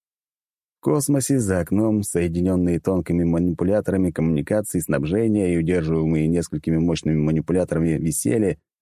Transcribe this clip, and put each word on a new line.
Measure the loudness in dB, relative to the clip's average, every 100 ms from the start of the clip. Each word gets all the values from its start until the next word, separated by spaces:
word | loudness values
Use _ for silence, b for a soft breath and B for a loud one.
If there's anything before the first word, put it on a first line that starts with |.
| _ _ _ _ _ _ _ _
В |
космосе | -2 0 0 0 0 0
за | 2 0
окном, | 0 0 2 0
соединенные | -2 -2 -2 0 0 2 2 0
тонкими | 0 -2 0 0
манипуляторами | 2 2 0 0 0 0 0 0 0
коммуникаций, | 0 0 0 0 -2 -2 -4
снабжения | -2 -2 0 0 0 2 2
и | 0
удерживаемые | 0 0 0 0 0 0 2
несколькими | 0 -2 -4 -2 0
мощными | 0 0 0 0
манипуляторами, | 0 0 0 0 0 0 0 0
висели, | -2 -2 0 0 0 -2 _ _